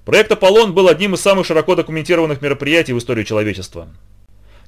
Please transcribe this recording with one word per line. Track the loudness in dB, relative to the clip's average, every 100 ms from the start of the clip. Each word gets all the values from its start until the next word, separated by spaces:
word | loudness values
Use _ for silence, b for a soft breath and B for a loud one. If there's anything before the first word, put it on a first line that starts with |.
Проект | 0 0 2
«Аполлон» | 2 4 4 4
был | 4 4
одним | 4 0
из | -2
самых | 0 0 0
широко | 0 0 0
документированных | -2 -6 -2 0 0 -2
мероприятий | -4 -4 -2 -2 0
в | -4
истории | -4 -6
человечества. | -4 -2 -4 -6 -12 -16 -20 -20 -20 _ _ -20 b b